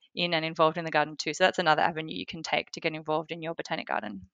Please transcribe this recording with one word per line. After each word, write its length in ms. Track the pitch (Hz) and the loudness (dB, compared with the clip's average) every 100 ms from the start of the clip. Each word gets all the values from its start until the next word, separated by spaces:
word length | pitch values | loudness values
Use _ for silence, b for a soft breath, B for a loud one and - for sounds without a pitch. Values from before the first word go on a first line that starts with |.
| _ | _
in 180 | - 175 | -4 0
and 100 | 160 | 0
involved 360 | 160 160 160 165 | 0 4 4 2
in 80 | 160 | 0
the 40 | |
garden 260 | 156 151 151 | 0 0 -2
too. 160 | 160 | -4
So 100 | 151 | 2
that's 140 | 185 - | 4 4
another 240 | 165 151 | 4 4
avenue 320 | - 156 160 - | 4 0 -6 -8
you 80 | |
can 180 | - 165 | -10 -10
take 280 | - 147 - | -4 -2 -2
to 100 | - | -4
get 140 | 165 | -4
involved 360 | 156 156 156 156 | -4 -2 -2 -4
in 120 | 165 | -8
your 120 | 160 | -8
botanic 340 | 165 - 160 - | -6 -6 -6 -4
garden. 340 | - 107 104 - | -4 -4 -10 -16